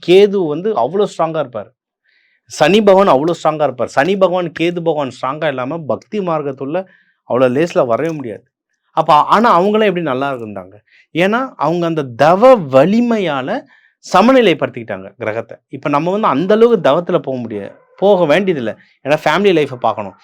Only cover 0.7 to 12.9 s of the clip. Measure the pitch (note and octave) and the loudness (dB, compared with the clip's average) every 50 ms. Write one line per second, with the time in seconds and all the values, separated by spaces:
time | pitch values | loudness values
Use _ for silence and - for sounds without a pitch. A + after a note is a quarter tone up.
0.7 | G#3+ B2 A#2 C3 E3+ G3+ G#3 F#3+ - - E3 D#3+ D#3+ D#3+ C#3+ B2 A#2+ A2 G2 - | -2 -2 -2 -2 -2 -2 -4 -4 -4 -4 -4 -4 -4 -4 -6 -6 -8 -12 -14 -14
1.7 | _ _ _ _ _ _ _ _ _ _ _ _ _ _ _ _ - - D#3 D#3 | _ _ _ _ _ _ _ _ _ _ _ _ _ _ _ _ -2 0 2 4
2.7 | F#3+ A3 G#3+ F#3+ F#3+ F#3+ G3+ F#3+ D3 C3 D3 F3 E3+ - - D#3+ D#3 D3+ D3+ C#3 | 4 4 4 6 6 6 6 4 4 2 2 0 -2 -2 -2 -2 -2 0 -2 -2
3.7 | B2 A#2 A2+ A2 - C#3 C#3 F3+ G3 G3 F#3+ F3 F3 F#3 F3+ D#3+ - - D#3+ F3 | -2 -4 -6 -4 -2 -2 0 0 0 2 0 0 0 0 -4 -6 -6 -4 -4 -4
4.7 | F3 F3 E3 E3 D#3 D3+ C#3+ B2+ B2 - - C3 C#3+ D#3 D#3+ D#3 C3+ B2+ B2 C3 | -4 -2 -4 -4 -2 -2 -4 -6 -8 -8 -6 -6 -6 -4 -4 -4 -4 -4 -6 -6
5.7 | D#3 E3+ D#3 B2+ - - - _ - G#3+ F#3+ F3 D#3+ D#3 C#3+ C#3+ C3 B2 C#3 C3+ | -8 -8 -6 -6 -6 -6 -8 _ -8 -6 -4 -4 -4 -4 -4 -6 -8 -8 -8 -8
6.7 | D#3 F#3 F#3+ F#3 _ _ _ _ _ _ _ - A2+ B2 C3 B2+ B2 C3+ E3+ F3 | -6 -8 -8 -10 _ _ _ _ _ _ _ -4 -2 0 2 2 2 0 -2 0
7.7 | - F3+ D3 A#2+ A2+ A#2 C#3+ E3 D#3+ D3+ C3 A2+ G2+ - _ _ _ _ _ _ | 0 0 0 0 0 -2 -2 -4 -6 -8 -10 -12 -14 -16 _ _ _ _ _ _
8.7 | _ _ _ _ _ D#3+ D#3+ D#3+ D#3+ D3 C#3 C3+ D#3 G3+ A3+ A#3+ G3 E3+ F#3 G#3 | _ _ _ _ _ -2 0 2 4 4 4 2 2 2 2 4 2 2 2 2
9.7 | G#3+ A3 A3 G#3 F3 F3+ E3+ D3+ B2+ B2+ C#3 C#3+ C3+ B2+ A2+ G#2+ G2+ F#2+ F2+ F#2+ | 0 0 0 0 0 -2 -4 -4 -4 -4 -4 -4 -6 -8 -10 -12 -12 -14 -16 -16
10.7 | G2 G#2 _ _ _ _ _ _ - D#3 F3+ G3 G#3+ B3 C4+ C4 - - C#3 D#3 | -20 -20 _ _ _ _ _ _ -4 -2 0 0 0 -2 -4 -6 -6 -4 -4 -2
11.7 | E3+ F3 E3+ E3 E3 D#3 C#3+ C3 A#2 A#2 C#3 D#3 F3+ F#3+ A3+ C4 C4 A3+ E3 C3+ | -2 -2 -2 -2 -4 -4 -6 -6 -2 0 2 4 4 6 6 6 6 4 2 2
12.7 | B2+ C3 C#3+ F3+ | 2 4 4 4